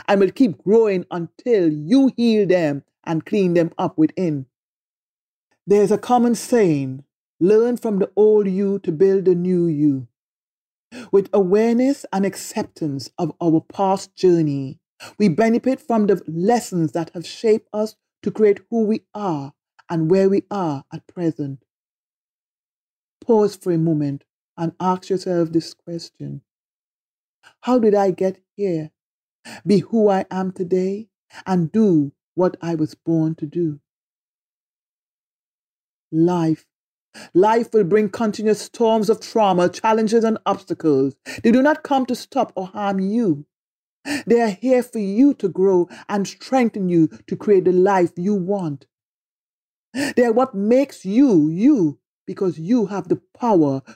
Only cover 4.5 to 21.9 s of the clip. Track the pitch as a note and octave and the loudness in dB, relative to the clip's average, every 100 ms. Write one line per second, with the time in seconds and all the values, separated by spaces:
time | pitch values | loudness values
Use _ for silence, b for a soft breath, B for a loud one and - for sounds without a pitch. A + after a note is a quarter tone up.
4.5 | _ _ _ _ _ _ _ _ _ _ | _ _ _ _ _ _ _ _ _ _
5.5 | _ - G3+ G3+ G#3 - B3 A#3+ A3+ - | _ 0 2 4 0 0 2 2 0 0
6.5 | A#3+ F#3+ D3 C3+ C3+ - _ _ _ F3 | 2 2 0 -4 -10 -16 _ _ _ 2
7.5 | G#3+ A#3+ A#3+ A3+ G3 G3 - G#3+ G#3+ G3 | 4 2 -2 -4 -2 -2 2 4 4 2
8.5 | F#3 G3+ G3+ F#3+ D#3 G3 G3 F#3 F3 F3+ | -2 -2 -2 -6 0 2 2 2 0 0
9.5 | F3+ E3+ D3 D3 C3+ B2 _ _ _ _ | 0 0 0 0 0 -8 _ _ _ _
10.5 | _ _ _ _ B B G3 G3 G#3 F3+ | _ _ _ _ B B 0 2 0 2
11.5 | G3+ A#3 A#3 C4 C#4 - G3 G3 F#3+ - | 2 2 2 0 -2 -6 -4 -4 -6 -10
12.5 | A3 G3+ - D#3+ C#3 B2 - E3 - E3+ | -8 -10 -8 -8 -8 -10 -6 -6 -2 0
13.5 | D#3+ - - G3 G3 - - F#3 E3+ D3+ | 0 -2 -2 -2 -2 -6 0 2 2 0
14.5 | C#3 C3+ B2 _ _ B - G#3 D3 A3+ | -4 -8 -12 _ _ B -2 0 2 0
15.5 | A#3 B3+ C4 - A3+ G#3 F#3 - D#3+ F#3+ | 0 -2 -4 -2 -2 0 -2 -4 -4 0
16.5 | A#3+ - F3+ D#3 E3+ D#3+ F3+ D#3+ - A3+ | 0 -2 -4 -2 -4 -8 -10 -14 -6 0
17.5 | A3 - G#3+ G#3+ - _ _ G3+ F#3+ G#3+ | 0 -2 -6 -6 -8 _ _ -8 0 2
18.5 | G3 - A#3 G#3 A3 - G#3 G3+ D3 C#3 | 2 -2 -2 0 -2 -6 -8 -6 -6 -8
19.5 | - _ _ _ E3 D#3+ F#3+ G3 G3 - | -16 _ _ _ -4 0 2 2 0 -2
20.5 | G3+ E3+ C#3 - D#3+ - - E3 D3+ C#3+ | -6 -6 -6 -10 -18 -16 -6 -6 -4 -10
21.5 | C3+ _ _ _ | -12 _ _ _